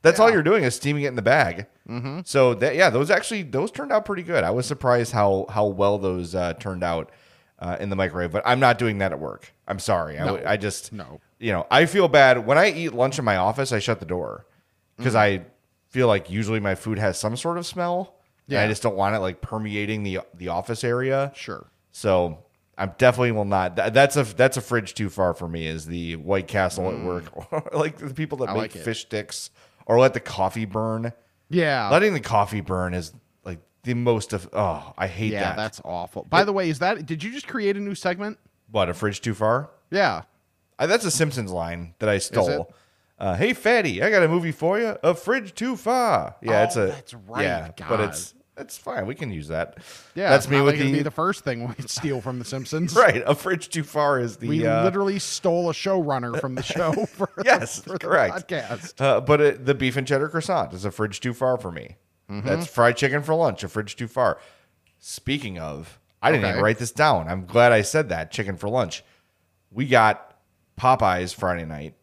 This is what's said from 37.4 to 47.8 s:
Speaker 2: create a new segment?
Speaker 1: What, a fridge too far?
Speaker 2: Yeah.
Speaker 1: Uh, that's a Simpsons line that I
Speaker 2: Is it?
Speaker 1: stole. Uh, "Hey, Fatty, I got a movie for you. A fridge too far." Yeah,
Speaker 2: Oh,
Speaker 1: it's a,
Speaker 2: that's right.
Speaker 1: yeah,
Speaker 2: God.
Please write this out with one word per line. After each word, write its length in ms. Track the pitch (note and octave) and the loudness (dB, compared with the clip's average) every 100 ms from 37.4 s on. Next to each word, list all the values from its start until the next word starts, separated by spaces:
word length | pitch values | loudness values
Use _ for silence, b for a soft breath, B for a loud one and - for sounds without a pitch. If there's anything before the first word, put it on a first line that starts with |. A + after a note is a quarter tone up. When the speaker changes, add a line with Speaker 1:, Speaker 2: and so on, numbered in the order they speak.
| - | -8
Speaker 2:
create 260 | B3+ G3+ G3+ | -4 -2 -2
a 60 | |
new 140 | G3+ G3 | -6 -4
segment? 420 | F#3 F3 G#3 A3 _ _ _ | -4 -4 -8 -10 _ _ _
Speaker 1:
What, 180 | G#2+ F2 | -2 0
a 40 | |
fridge 260 | F2 G#2 F#2+ | 0 -4 -2
too 140 | A#2 | -6
far? 380 | G2+ G#2+ B2 D3 _ _ | 0 2 2 -2 _ _
Speaker 2:
Yeah. 320 | F#3 F3 E2+ - _ _ _ _ - | 0 0 0 -10 _ _ _ _ -4
Speaker 1:
Uh, 80 | D3+ | 2
that's 160 | A3+ | 2
a 80 | G3 | 0
Simpsons 400 | D3 D#3 B2+ G2+ | 0 0 -2 -4
line 440 | F2+ E2+ E2+ E2+ _ | -4 -6 -6 -10 _
that 80 | G#2+ | 0
I 60 | |
Speaker 2:
Is 100 | G2+ - | 0 0
it? 40 | |
Speaker 1:
stole. 400 | B2 F2+ D2 - b b b b _ | 0 0 0 -6 b b b b _
Uh, 160 | G2 F#2 | -4 0
"Hey, 180 | G#3 | 0
Fatty, 480 | B3 G#3+ A#3+ E3 F#2 | 0 2 2 2 0
I 80 | F3+ | 2
got 140 | G#3 | 4
a 40 | D#3+ | 4
movie 240 | E3+ E3 | 2 0
for 280 | - D#3+ G#3 | -2 -2 0
you. 180 | A3+ - | -2 0
A 100 | E3 | 0
fridge 400 | E3+ - B3+ G3 | 0 -2 -2 -2
too 220 | - A#3+ B3 | -6 -6 -4
far." 600 | A3 B3+ A#3 C3+ D2 - | -2 0 2 0 -2 -8
Yeah, 200 | A2+ G#2 | 0 2
Speaker 2:
Oh, 20 | |
Speaker 1:
it's 120 | A2 A#2+ | 2 2
a, 120 | F#2+ | -2
Speaker 2:
that's 260 | D2 - | -2 -14
right. 300 | B2 F#2+ A#2+ | -20 -12 -4
Speaker 1:
yeah, 240 | F#2+ E2+ E2 | -2 -2 -6
Speaker 2:
God. 100 | E2 | -14